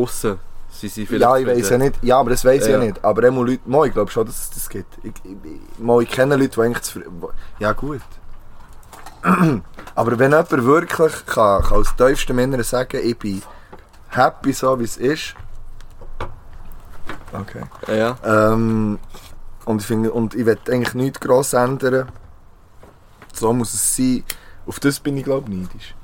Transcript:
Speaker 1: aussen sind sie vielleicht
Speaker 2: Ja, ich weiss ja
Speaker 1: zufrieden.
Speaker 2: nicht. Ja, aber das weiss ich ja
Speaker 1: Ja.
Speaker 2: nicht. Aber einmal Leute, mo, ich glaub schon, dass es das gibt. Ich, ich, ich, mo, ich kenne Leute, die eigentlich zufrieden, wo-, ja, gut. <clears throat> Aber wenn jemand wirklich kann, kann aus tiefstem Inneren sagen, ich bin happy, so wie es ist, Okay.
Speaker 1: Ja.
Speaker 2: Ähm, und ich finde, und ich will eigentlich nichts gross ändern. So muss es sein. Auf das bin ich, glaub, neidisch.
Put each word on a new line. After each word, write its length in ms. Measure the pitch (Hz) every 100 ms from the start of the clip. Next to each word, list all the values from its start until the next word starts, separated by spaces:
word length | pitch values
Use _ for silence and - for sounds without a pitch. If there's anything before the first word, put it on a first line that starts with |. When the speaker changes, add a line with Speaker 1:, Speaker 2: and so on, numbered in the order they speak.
Speaker 1:
aussen 360 | 120 - 113 98 - - -
sind 220 | - 104
sie 140 | 110 104
vielleicht 160 | 117
Speaker 2:
Ja, 140 | 120 131
ich 100 | 127
weiss 100 | 123
ja 60 |
Speaker 1:
zufrieden. 180 | 107 127
Speaker 2:
nicht. 220 | 135 123
Ja, 140 | 120 127
aber 100 | 123
das 140 | 120
weiss 180 | 127 139
ich 60 | 123
ja 60 | -
Speaker 1:
Ja. 60 |
Speaker 2:
nicht. 200 | 117 92
Aber 220 | 104 107 120
einmal 200 | 131 123
Leute, 160 | 127 -
mo, 180 | 139
ich 80 | 143
glaub 180 | 107 101
schon, 160 | - 113
dass 100 | -
es 80 | -
das 180 | - -
gibt. 280 | 101 92 -
Ich, 100 | 107 -
ich, 120 | 92 98
ich, 340 | 78 78 - -
mo, 220 | 113 120
ich 80 | 120
kenne 260 | - 135 143
Leute, 140 | 135
die 100 | -
eigentlich 220 | 117 117
zufrieden, 340 | - - - 85
wo-, 120 | 80 - - -
ja, 140 | 104
gut. 280 | 107 139 143 - - - - - - - - - - - -
<clears throat> 400 | 170 180 170 117 - - - -
Aber 220 | 117 117
wenn 120 | 135
jemand 200 | 151 165
wirklich 640 | 147 120 156 170 - 160 - -
kann, 360 | - 107 98
kann 160 | - 104
aus 160 | 104 -
tiefstem 420 | 127 143 - 127
Inneren 260 | 127 135
sagen, 360 | 113 123 127 131
ich 160 | 117 117
bin 240 | 107 95 - - - - - - -
happy, 440 | - 139 - 139
so 260 | 131 131 131
wie 40 |
es 120 | 117 -
ist, 380 | 120 156 - - - - - - - - - - - - - - - - - - - - -
Okay. 300 | - 98 120 135 - -
Speaker 1:
Ja. 280 | 107 113 131 110 107 107
Speaker 2:
Ähm, 460 | 113 113 110 107 104 - - - - - -
und 160 | - 107
ich 60 | -
finde, 260 | 113 110
und 220 | 120 110
ich 120 | 110 113
will 120 | 107 -
eigentlich 260 | 123 117
nichts 260 | 123 135 135
gross 320 | - 127 143
ändern. 580 | 127 123 135 131 131 131 - - - - - - - - - - - -
So 200 | - 110
muss 220 | 123 110
es 220 | - - -
sein. 280 | 127 123 - - - - -
Auf 140 | -
das 200 | 143 143
bin 160 | 151 139
ich, 80 |
glaub, 240 | 131 135 120
neidisch. 460 | 95 92 107 - -